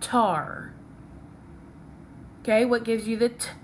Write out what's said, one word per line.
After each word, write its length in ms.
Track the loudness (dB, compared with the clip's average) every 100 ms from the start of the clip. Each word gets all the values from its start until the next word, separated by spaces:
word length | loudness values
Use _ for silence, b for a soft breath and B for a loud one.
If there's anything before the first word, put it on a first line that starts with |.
tar. 720 | -2 2 4 2 -2 -8 -12 -14 -18 -20 -20 -18 -18 -20 -20 -20 -20 -20 -20 -20 -20 -20 -20 -10
Okay, 220 | 2 4
what 200 | 6 4
gives 240 | 2 -2 0
you 80 | 2
the 140 | 2
T? 180 | 0 -8 -10